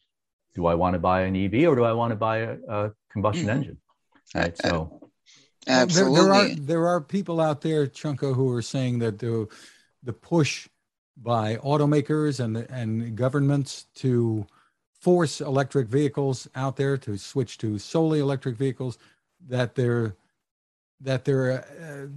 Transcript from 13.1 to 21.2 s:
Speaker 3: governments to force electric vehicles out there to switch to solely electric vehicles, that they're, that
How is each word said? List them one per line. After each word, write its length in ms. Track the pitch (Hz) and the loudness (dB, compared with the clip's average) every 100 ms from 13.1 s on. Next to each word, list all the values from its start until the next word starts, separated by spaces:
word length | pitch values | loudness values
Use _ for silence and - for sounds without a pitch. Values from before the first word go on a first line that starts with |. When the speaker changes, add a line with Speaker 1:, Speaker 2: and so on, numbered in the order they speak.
| 107 | -2
Speaker 3:
governments 720 | 131 143 139 143 135 - - - | 0 2 2 2 -2 -8 -18 -6
to 500 | 131 120 117 110 101 _ _ _ _ | 0 2 2 0 -6 _ _ _ _
force 480 | _ 180 180 156 - | _ 2 4 2 -2
electric 480 | 147 135 135 143 110 | -2 0 0 0 0
vehicles 600 | 135 147 143 139 127 - 131 | 0 0 0 -2 -4 -8 -6
out 200 | 135 - | -6 -2
there 220 | 139 139 | -2 -2
to 200 | - 98 | -4 -10
switch 400 | - 139 117 - | -6 -4 -4 -4
to 200 | 110 104 | -6 -6
solely 400 | - 165 160 156 | -2 0 2 2
electric 380 | 139 135 135 113 | 0 -2 -4 -4
vehicles, 400 | 135 123 127 - _ _ _ _ - | -4 -4 -8 -10 _ _ _ _ -6
that 280 | 123 120 - | -2 -2 0
they're, 400 | 120 120 113 - _ _ _ _ _ _ _ _ | 0 0 -2 -6 _ _ _ _ _ _ _ _
that 240 | 131 131 | -4 -4